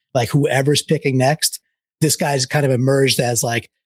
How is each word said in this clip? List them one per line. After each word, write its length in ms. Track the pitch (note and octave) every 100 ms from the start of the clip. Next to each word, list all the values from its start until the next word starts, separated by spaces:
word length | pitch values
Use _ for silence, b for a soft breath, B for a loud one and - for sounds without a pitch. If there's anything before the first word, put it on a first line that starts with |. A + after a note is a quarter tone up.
| _
like, 160 | B2+ A#2
whoever's 540 | D3 D3 B2+ C3+ C#3+
picking 340 | - D3 C#3+ C3
next, 440 | C3 D#3 - - _ _ _ -
this 160 | D#3 -
guy's 280 | D#3 C#3 C3
kind 200 | D3+ C#3
of 60 |
emerged 460 | B2+ C3 C3+ C3 C3
as, 220 | B2 A#2
like, 260 | B2 A#2 - _